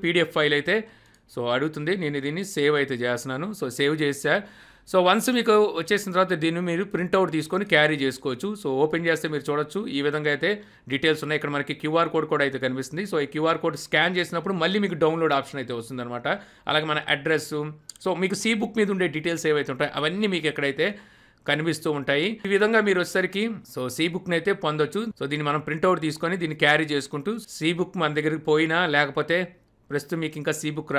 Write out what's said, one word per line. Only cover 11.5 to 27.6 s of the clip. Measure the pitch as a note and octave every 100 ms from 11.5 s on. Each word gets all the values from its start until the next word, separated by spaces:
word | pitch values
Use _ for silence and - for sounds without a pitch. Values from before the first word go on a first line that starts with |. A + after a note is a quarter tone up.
| C#3+
మనకి | C#3 C#3+
క్యూఆర్ | D3+ E3 E3 D#3+
కోడ్ | D#3
కూడా | D3 C#3
అయితే | B2 C3
కనిపిస్తుంది. | B2+ C3 D#3+ G3+
So, | D#3+ C#3+
ఈ | D3+
క్యూఆర్ | D#3+ D#3+
కోడ్ | E3 D3+ -
స్కాన్ | D#3 E3+ F3+
చేసినప్పుడు | E3+ E3+ F3+ F#3
మళ్ళీ | E3 G#3 G3+
మీకు | D#3+ D#3+
డౌన్లోడ్ | E3 D#3 C#3
ఆప్షన్ | C3 C#3
అయితే | B2 A#2
వస్తుందన్నమాట. | A#2+ B2+ A#2+ A#2+ C#3+ G3 - - -
అలాగే | D3+ D#3
మన | D3+ - C#3+
అడ్రస్, | D3+ D#3 D3+ D3+ D3+ D3+ - -
so | F#3+ E3+
మీకు | F#3 G3+
సీ | A3 A3
బుక్ | - A3+
మీద | G3+
ఉండే | F#3+ F3+ D3+
డీటెయిల్స్ | E3+ E3 D#3+
ఏవైతే | D3 C#3+ B2+
ఉంటాయో | D3 -
అవన్నీ | D#3 F#3+ G#3+
మీకు | F3 D3+
ఎక్కడైతే | D3 C#3 C#3 F3+ G3+ - - _ _ -
కనిపిస్తూ | D3 E3 D#3 D#3 D3
ఉంటాయి. | C3+ C#3+ F#3+ G#3+ F#3+
ఈ |
విధంగా | G3 G#3+ A3+ G#3
మీరు | F3+
వచ్చేసరికి | E3+ F#3+ F3+ G3 A3+ G3 -
so | C3 B2+ B2
సీ | E3+
బుక్‌ని | E3+ F3 E3+
అయితే | G3 G3 D#3
పొందొచ్చు. | D3+ D3+ G3+ A#3 -
So, | C#3
దీన్ని | D3 D3
మనం | D3+ D3
ప్రింట్అవుట్ | D#3 F#3 F3 D#3
తీసుకొని | D3 E3 F#3
దీన్ని | E3 D3+
క్యారీ | D3 D3+ D#3
చేసుకుంటూ | C#3+ - D3 E3 A3+ -
సీ | -